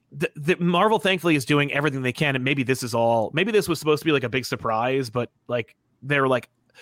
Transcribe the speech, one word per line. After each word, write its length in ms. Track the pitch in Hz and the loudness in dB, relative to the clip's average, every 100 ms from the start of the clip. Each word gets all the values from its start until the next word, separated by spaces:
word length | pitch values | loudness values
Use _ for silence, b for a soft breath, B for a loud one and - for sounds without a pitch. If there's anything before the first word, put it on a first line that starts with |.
| _ | _
the, 180 | 143 175 - | -6 -6 -4
the 220 | 147 180 | -2 0
Marvel, 420 | 175 175 214 220 | 2 2 2 2
thankfully, 360 | 190 185 170 151 | 0 0 2 2
is 100 | - | 2
doing 260 | 147 143 | 2 2
everything 300 | 139 151 135 | 0 -2 -2
they 100 | 127 | -4
can, 220 | - 151 135 | -2 -2 0
and 80 | |
maybe 200 | 127 143 | -2 -2
this 200 | 123 131 | 0 -2
is 100 | 123 | -2
all, 380 | 117 117 117 107 | 0 2 2 0
maybe 180 | 147 196 | -2 2
this 140 | 214 175 | 2 0
was 100 | 160 | -2
supposed 220 | 151 151 | 0 0
to 40 | 165 | 2
be, 60 | |
like, 120 | 143 | 0
a 60 | 120 | 0
big 160 | 131 120 | -4 -4
surprise, 640 | - 113 110 123 135 123 | -6 -2 -2 0 -2 -2
but, 220 | 123 120 _ - | -4 -6 _ -6
like, 280 | 120 - _ _ _ | -6 -6 _ _ _
they're 260 | 135 143 135 | -4 0 2
like, 220 | 123 - _ _ B | 0 -2 _ _ B